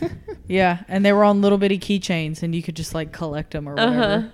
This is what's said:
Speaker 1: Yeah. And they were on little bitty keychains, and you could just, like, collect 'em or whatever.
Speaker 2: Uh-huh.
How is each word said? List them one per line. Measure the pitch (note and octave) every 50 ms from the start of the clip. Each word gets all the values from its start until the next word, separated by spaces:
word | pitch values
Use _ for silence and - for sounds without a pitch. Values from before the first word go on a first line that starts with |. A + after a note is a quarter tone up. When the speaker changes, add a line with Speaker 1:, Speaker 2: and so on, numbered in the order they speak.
| D#4+ F4+ - - - - G4+ - - -
Speaker 1:
Yeah. | F#3 F#3+ F#3+ F3+ F3 F3 - -
And | F#3 G3 G3+
they | G3+ G3+
were | G3+ G#3
on | G#3 G#3 G3+
little | G3+ G3+ G3+ G3
bitty | G3+ G3 G3 F#3+
keychains, | - - G3+ G3 - - F3+ E3 D#3+ D#3 D#3 - E3+
and | E3+ E3
you | E3+
could | D#3+ - D#3+
just, | E3 E3 - -
like, | D#3+ D#3+ D#3 -
collect | - E3+ D#3 D3 D3+ D#3 - -
'em | D#3 D3 C#3+
or | C#3+
whatever. | C#3+ A3 A#3+ A#3+ B3 A#3
Speaker 2:
Uh-huh. | G3+ G3+ A3+ A3 -